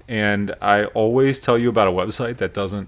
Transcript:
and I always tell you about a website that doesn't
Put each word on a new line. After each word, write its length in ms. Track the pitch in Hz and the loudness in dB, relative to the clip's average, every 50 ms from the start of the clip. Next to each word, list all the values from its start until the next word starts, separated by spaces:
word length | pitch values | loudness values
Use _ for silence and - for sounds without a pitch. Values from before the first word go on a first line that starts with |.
| - | -12
and 480 | - 120 110 104 104 101 101 101 98 - - | -8 -4 -2 0 0 0 0 -2 -4 -6 -2
I 240 | 101 101 101 101 107 | 0 2 2 2 2
always 560 | - - 113 110 110 120 131 135 135 135 131 | 0 0 0 0 2 4 2 2 2 0 0
tell 160 | - - 120 | 0 0 2
you 100 | 117 120 | 2 2
about 220 | 120 110 110 104 95 | 2 2 4 2 2
a 20 | |
website 460 | 90 92 90 110 - - 127 117 123 | 2 0 -2 -2 -4 -4 -4 -6 -6
that 160 | 127 98 90 - | -6 -6 -6 -4
doesn't 340 | 107 101 95 101 101 95 | -4 -6 -6 -6 -8 -10